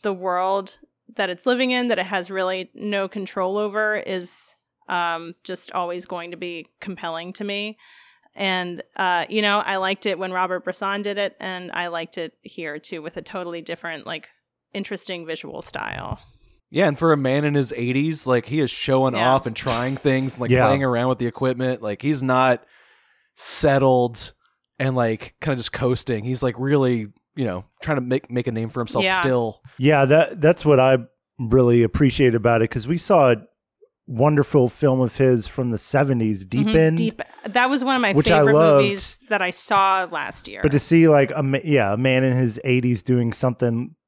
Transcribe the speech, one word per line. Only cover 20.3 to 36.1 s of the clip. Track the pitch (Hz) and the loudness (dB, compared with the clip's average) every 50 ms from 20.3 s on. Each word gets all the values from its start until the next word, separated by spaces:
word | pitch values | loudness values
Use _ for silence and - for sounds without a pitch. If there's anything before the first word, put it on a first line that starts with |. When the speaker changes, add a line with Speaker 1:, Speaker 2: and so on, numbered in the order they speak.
| - 127 | -4 -4
Speaker 2:
like, | 123 113 | 0 2
Speaker 3:
Yeah. | 123 127 131 | 4 4 4
Speaker 2:
playing | 131 135 139 139 | 4 2 2 0
around | 131 123 117 123 127 | 0 0 0 0 0
with | 127 - | 0 -2
the | 123 | -2
equipment. | 117 - - 135 131 127 120 131 127 127 117 117 | -6 -4 -2 -2 -2 -2 0 -2 -4 -4 -4 -4
Like, | 107 104 - - | -6 -6 -4 -2
he's | 143 156 135 131 | -2 -2 -2 0
not | 131 127 127 131 131 123 113 _ _ _ _ _ _ _ _ _ _ _ _ _ _ _ | 0 2 2 4 2 2 0 _ _ _ _ _ _ _ _ _ _ _ _ _ _ _
settled | - - - - - - 147 139 139 135 131 127 123 123 120 117 - - - - _ _ _ _ _ _ _ _ - | -6 -2 0 2 2 4 4 4 4 4 4 4 4 2 0 -2 -6 -14 -14 -16 _ _ _ _ _ _ _ _ -4
and, | 131 135 131 | -4 -2 0
like, | 127 120 113 110 107 - - _ - | 0 0 0 -2 -4 -8 -14 _ -8
kinda | - 151 135 | -4 -4 -4
just | 123 113 - - | -2 -4 -6 -6
coasting. | - - 123 127 120 - - 120 107 104 | -2 -2 0 -2 -2 -2 -4 -4 -4 -4
He's, | 123 131 120 135 | -4 -4 -2 -2
like, | 127 110 117 | -4 -4 -2
really, | 131 139 147 143 131 127 123 113 107 104 - _ _ _ - | -2 0 2 2 2 2 0 0 -4 -8 -14 _ _ _ -8
you | 143 131 | -6 -4
know, | 110 90 90 95 _ _ - - | -4 -4 -6 -8 _ _ -10 -6
trying | 156 151 | -4 -2
to | 139 127 | -2 -2
make, | 123 131 139 - - | -2 -2 -4 -4 -4
make | 120 123 120 | -6 -4 -4
a | 127 113 | -4 -4
name | 113 113 113 | -4 -4 -6
for | - 123 | -4 -6
himself | 117 110 - 123 190 | -6 -4 -2 0 2
Speaker 1:
Yeah. | 185 190 185 | 2 2 2
Speaker 2:
still. | 170 135 127 123 117 110 104 _ - - _ - | 2 2 0 0 0 -2 -6 _ -16 -18 _ 0
Speaker 3:
Yeah, | 131 143 151 143 139 | 2 4 4 6 6
that, | 131 147 160 156 135 - 185 | 6 6 6 4 4 0 0
that's | 147 156 175 - - | 2 2 2 4 4
what | 151 147 127 | 4 6 6
I | 127 131 131 127 117 - _ _ _ _ _ - | 6 6 4 2 0 -4 _ _ _ _ _ -10
really | 127 110 117 131 123 120 120 120 117 | -2 2 4 6 6 6 6 6 4
appreciate | 110 - - 151 131 - - 139 123 113 | 4 2 2 2 2 4 4 4 4 4
about | 117 110 120 117 113 113 | 4 4 4 4 4 2
it, | 110 | 0
'cause | - 123 107 | -2 -4 -4
we | 127 170 170 | -4 -4 -2
saw | - - 202 170 143 127 120 | 0 2 4 6 6 6 4
a | 104 - _ _ _ _ _ _ _ _ _ _ _ _ | 2 -2 _ _ _ _ _ _ _ _ _ _ _ _
wonderful | - 123 110 131 151 151 143 139 - - 147 123 120 | -8 -2 0 2 2 4 2 2 2 4 4 4 2
film | - - 156 139 127 131 | 2 0 0 2 2 2
of | 127 113 - | 0 0 0
his | - 139 131 127 117 104 | 2 2 4 4 2 0
from | - - - 127 123 | -4 -6 -4 -4 -2
the | 113 104 | -4 -4
seventies, | - - - 135 143 135 | -4 -2 0 0 2 2